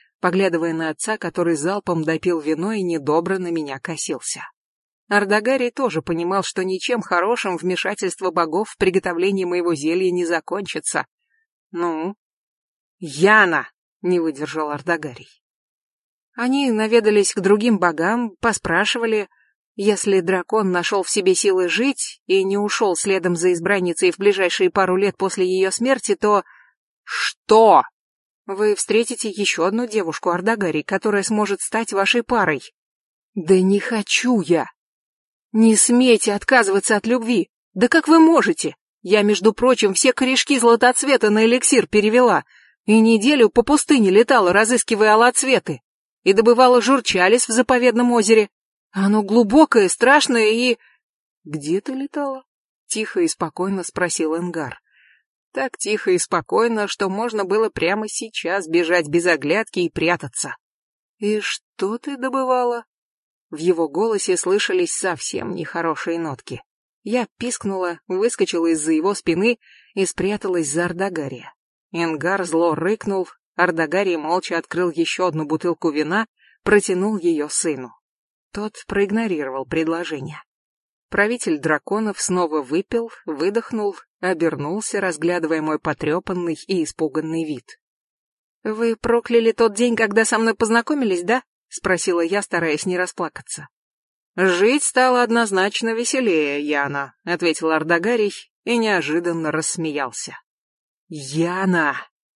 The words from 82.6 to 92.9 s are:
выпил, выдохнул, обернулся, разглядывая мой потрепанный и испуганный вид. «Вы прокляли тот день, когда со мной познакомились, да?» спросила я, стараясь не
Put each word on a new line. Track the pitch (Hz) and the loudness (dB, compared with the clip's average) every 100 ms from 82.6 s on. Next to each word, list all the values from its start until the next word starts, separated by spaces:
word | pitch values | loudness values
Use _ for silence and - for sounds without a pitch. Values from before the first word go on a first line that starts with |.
выпил, | 127 160 - 233 233 - - | -4 -4 -2 -4 -6 -12 -12
выдохнул, | 147 175 214 - 226 208 180 - _ | -4 -2 -2 -4 -4 -4 -6 -16 _
обернулся, | 180 175 165 143 143 196 - 202 | -4 0 -2 -2 -6 -6 -6 -4
разглядывая | 196 151 170 175 160 160 | -4 -2 -2 -2 -2 -2
мой | 156 151 | -2 -4
потрепанный | 160 143 151 165 - 180 170 156 - | -4 -4 -2 -4 -4 -6 -4 -6 -4
и | 190 | -4
испуганный | 151 - 156 156 160 165 | -4 -4 -4 -4 -4 -6
вид. | 156 131 - - _ _ _ _ _ _ _ _ | -6 -8 -12 -20 _ _ _ _ _ _ _ _
«Вы | 220 214 233 226 | -10 -2 -2 -2
прокляли | 233 240 - 233 226 | 0 -2 2 2 2
тот | 220 226 | 2 2
день, | 208 240 226 | 2 0 2
когда | 220 208 | 2 2
со | 220 220 | 2 2
мной | 226 208 | 0 0
познакомились, | 226 233 233 302 233 180 | 2 0 0 -2 0 -2
да?» | 175 247 - _ _ | 0 -2 -4 _ _
спросила | - 190 180 - 170 | -8 -2 -2 0 0
я, | 165 202 | 0 -2
стараясь | 196 175 165 147 | -2 -2 -2 -2
не | 185 | -2